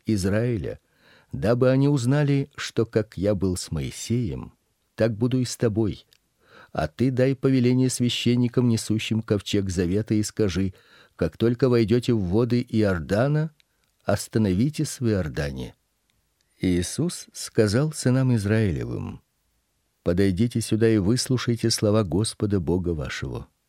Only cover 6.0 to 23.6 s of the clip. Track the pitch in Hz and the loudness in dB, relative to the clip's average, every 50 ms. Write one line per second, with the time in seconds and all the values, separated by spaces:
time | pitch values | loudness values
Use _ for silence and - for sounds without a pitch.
6 | - _ _ _ _ _ _ _ _ _ - - - _ - - - 76 - - | -14 _ _ _ _ _ _ _ _ _ -20 -20 -20 _ -6 -4 -4 -4 -2 -2
7 | 120 135 131 120 127 135 135 - - 143 131 131 120 123 127 127 131 127 - - | -2 0 2 2 2 0 0 0 0 2 2 4 4 4 4 4 2 0 0 0
8 | 123 123 - - - 123 120 123 123 120 - 131 123 120 113 110 - - 107 110 | -2 -2 -2 0 0 2 2 2 2 2 2 2 2 2 2 0 0 -2 -2 -2
9 | - - 113 110 - - 107 101 - - - 101 98 95 87 90 90 85 92 104 | -2 -2 -2 -4 0 0 -2 -2 0 0 -2 0 0 0 0 0 0 0 0 -2
10 | 110 - 113 107 104 - - - 110 98 80 90 98 95 - _ _ _ - - | 0 0 0 0 0 -2 -2 0 0 0 0 0 -2 -2 -4 _ _ _ -20 -20
11 | - _ _ - 85 82 - - 113 117 123 117 139 127 123 117 117 92 113 123 | -20 _ _ -4 -4 -4 0 0 0 0 2 2 2 4 4 4 4 4 2 2
12 | 120 - 120 110 95 87 92 110 127 117 123 120 120 - - 110 107 98 92 82 | 2 2 0 0 0 0 0 0 2 2 0 -2 -2 0 0 2 2 2 0 -2
13 | 76 67 95 104 127 143 147 151 156 160 - _ _ _ _ _ _ _ _ _ | -2 -2 0 0 2 2 0 0 -2 -4 -8 _ _ _ _ _ _ _ _ _
14 | _ - 101 - - - - 117 110 98 90 92 123 151 151 - 151 - - - | _ -2 -2 -2 -2 -2 -2 0 2 2 2 2 0 -2 -2 -4 -6 -6 -6 -4
15 | 123 113 107 95 87 76 62 76 73 71 67 64 64 - - _ _ _ _ _ | -2 -2 0 0 -2 -4 -4 -6 -6 -6 -6 -8 -12 -14 -16 _ _ _ _ _
16 | _ _ _ _ _ _ _ _ _ _ _ _ - 92 90 87 90 - - - | _ _ _ _ _ _ _ _ _ _ _ _ -2 0 0 0 -2 -4 -4 -4
17 | 151 175 - - - - - - - - - - 110 104 98 123 147 156 151 - | -4 -4 -6 -8 -14 -18 -16 -16 -16 -4 0 2 2 2 2 0 0 -2 -4 -2
18 | - 127 123 131 131 127 123 110 98 101 107 110 110 98 78 62 - 120 117 101 | 0 0 2 2 2 2 2 0 2 0 2 2 2 0 0 -2 -4 -6 -6 -8
19 | 95 95 113 - - _ _ _ _ _ _ _ _ _ _ _ _ _ _ _ | -8 -8 -10 -14 -18 _ _ _ _ _ _ _ _ _ _ _ _ _ _ _
20 | _ 85 90 87 101 98 92 85 117 120 - 120 110 - 117 107 113 113 110 107 | _ 0 2 4 2 2 2 2 0 0 0 -4 -2 -2 2 2 4 4 4 4
21 | 90 95 123 127 - - 131 117 - - 117 107 - 117 - - - 104 104 110 | 2 2 0 0 0 -2 -2 -2 0 -2 -2 0 0 0 0 2 2 2 4 2
22 | 107 87 - 95 110 - - - 107 104 101 98 78 71 85 95 87 87 85 76 | 2 2 0 0 0 -2 -2 -4 -2 0 0 0 0 0 0 0 0 -2 -2 -4
23 | 65 64 - - - 67 60 - - - _ _ | -4 -6 -8 -8 -8 -8 -8 -10 -12 -14 _ _